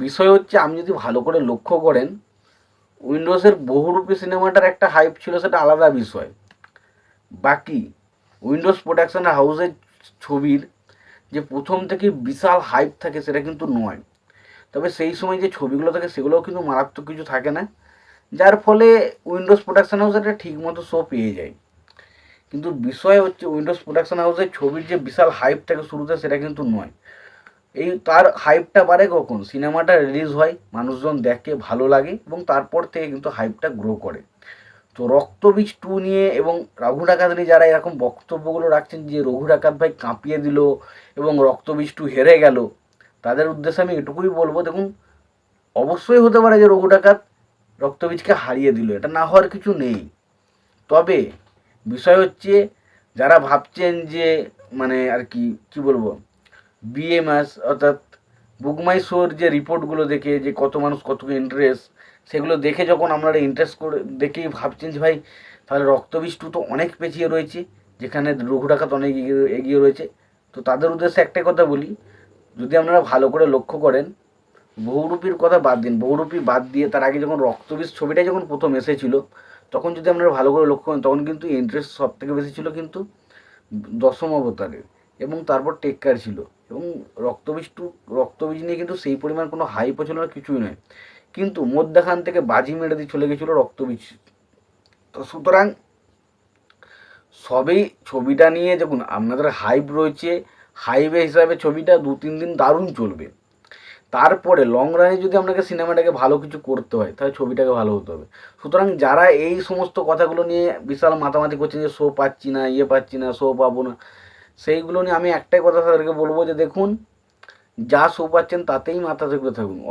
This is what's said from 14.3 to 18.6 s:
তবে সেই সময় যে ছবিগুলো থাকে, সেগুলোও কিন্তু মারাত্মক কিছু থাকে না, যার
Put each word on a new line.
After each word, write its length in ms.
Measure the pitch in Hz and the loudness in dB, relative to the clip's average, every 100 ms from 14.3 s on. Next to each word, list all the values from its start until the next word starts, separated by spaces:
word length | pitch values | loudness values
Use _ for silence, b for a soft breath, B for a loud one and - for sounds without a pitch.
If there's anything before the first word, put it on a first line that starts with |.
| b b b b | b b b b
তবে 160 | 143 170 | -6 -6
সেই 220 | - 160 | -4 -6
সময় 240 | 175 185 185 | -4 -4 -2
যে 60 | 190 - | -4 -4
ছবিগুলো 340 | 131 139 165 | -4 -2 -2
থাকে, 140 | 170 170 | -2 -6
সেগুলোও 360 | 147 139 165 165 | -4 0 0 0
কিন্তু 140 | 180 156 | -8 -4
মারাত্মক 360 | 131 139 - 147 | -2 -4 -8 -16
কিছু 140 | 156 156 | -14 -6
থাকে 180 | 160 143 151 | -4 -4 -6
না, 60 | 208 _ b b b b b | -8 _ b b b b b
যার 240 | 147 190 208 | 4 6 6